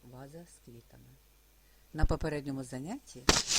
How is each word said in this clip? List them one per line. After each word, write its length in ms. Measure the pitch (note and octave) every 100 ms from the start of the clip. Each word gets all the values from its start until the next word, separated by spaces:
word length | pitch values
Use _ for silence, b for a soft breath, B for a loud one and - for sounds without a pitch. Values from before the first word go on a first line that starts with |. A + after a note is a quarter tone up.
"Ваза 420 | B2 B2+ C#3 E3
з 120 | F3 -
квітами". 500 | - A#2 - A#2+ B2 C3 _ - _ - B B B
На 120 | D#3
попередньому 580 | - D#3 D#3+ D3 C#3+ C3+
занятті 600 | B2+ B2+ D#3 C4+ - B2+ B2+ - -